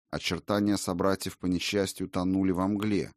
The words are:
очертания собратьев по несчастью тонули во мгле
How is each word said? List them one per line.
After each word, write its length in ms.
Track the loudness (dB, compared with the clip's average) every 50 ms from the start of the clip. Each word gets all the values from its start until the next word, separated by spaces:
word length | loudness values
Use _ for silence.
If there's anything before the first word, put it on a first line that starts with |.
| _ -8
очертания 680 | -8 -6 -4 -2 -4 -4 -2 0 0 2 4 2 2 0
собратьев 580 | 0 -2 -2 0 2 2 2 0 -2 -8 -8
по 80 | -4 -2
несчастью 640 | 0 0 0 0 0 0 0 0 0 -2 -6 -8 -4
тонули 440 | -2 -2 0 2 2 2 2 2 2
во 140 | 2 0 0
мгле 440 | 0 0 0 0 0 0 -2 -4 -8